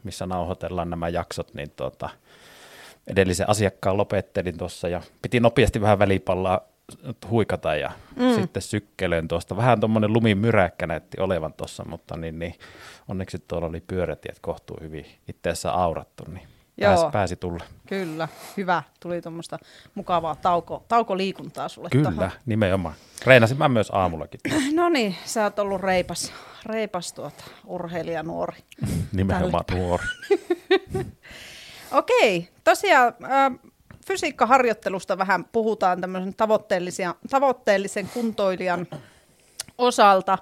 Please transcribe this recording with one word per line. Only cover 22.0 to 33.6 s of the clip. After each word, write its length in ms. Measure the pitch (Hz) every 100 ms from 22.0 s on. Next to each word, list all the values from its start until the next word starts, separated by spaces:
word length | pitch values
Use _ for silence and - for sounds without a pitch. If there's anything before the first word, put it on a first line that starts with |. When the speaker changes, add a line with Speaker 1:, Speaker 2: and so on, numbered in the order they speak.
| 147
Speaker 2:
tohon. 180 | 80 92 - 120
Speaker 1:
nimenomaan. 500 | 110 98 95 82 - - -
Treenasin 340 | 123 127 113 135
mä 120 | 151
myös 220 | 117 98
aamullakin. 480 | 101 90 80 76 - - 302
Speaker 2:
<clears throat> 160 | 277 320
No 140 | 349
niin, 260 | 294 208 170 -
sä 180 | 226
oot 160 | 208 208
ollut 220 | 202 190
reipas, 520 | 190 185 175 175 - - - - -
reipas 480 | 220 214 180 -
tuota, 300 | - 147 - - - -
urheilijanuori. 920 | 180 170 175 160 160 160 170 175 - - - -
Speaker 1:
<laughs> 240 | - -
Nimenomaan 540 | 95 95 95 90 85 -
Speaker 2:
Tälle. 160 | 92
Speaker 1:
nuori. 220 | 90 87 - - -
Speaker 2:
<laughs> 760 | 392 - 349 - 370 - - - - - - - - - - -
Okei, 580 | 269 - 494 240 170 175 _
tosiaan, 500 | 311 359 403 294 240 -
äh, 300 | - 269 269 254